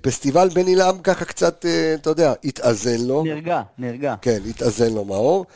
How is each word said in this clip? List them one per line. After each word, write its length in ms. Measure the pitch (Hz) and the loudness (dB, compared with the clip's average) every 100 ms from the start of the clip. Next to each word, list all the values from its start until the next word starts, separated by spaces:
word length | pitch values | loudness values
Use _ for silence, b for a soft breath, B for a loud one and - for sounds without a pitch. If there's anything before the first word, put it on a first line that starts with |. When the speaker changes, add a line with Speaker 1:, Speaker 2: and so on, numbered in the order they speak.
Speaker 1:
פסטיבל 460 | 135 123 139 139 185 | -2 -2 0 4 4
בן 180 | 180 180 | 2 2
עילם 320 | 185 185 185 | 4 4 2
ככה 200 | 170 180 | 0 -2
קצת, 420 | 170 - 175 - 170 | -2 -2 -2 0 -2
אה, 280 | 165 160 | 0 0
אתה 160 | 156 156 | -2 -2
יודע, 220 | 156 156 123 | 2 2 2
התאזן 560 | 143 - 123 110 123 117 | -4 -2 0 0 0 -2
לו. 240 | 120 135 | 0 -2
Speaker 2:
נרגע, 380 | 160 151 160 170 104 - | -2 -4 -4 -4 -6 -10
נרגע. 360 | 127 120 143 107 | -10 -6 -6 -4
Speaker 1:
כן, 160 | 127 110 98 | -2 -2 -4
התאזן 440 | 113 120 107 117 | -4 -2 2 0
לו, 120 | 110 | 0
מאור. 420 | 101 98 120 190 180 | -4 0 2 2 -2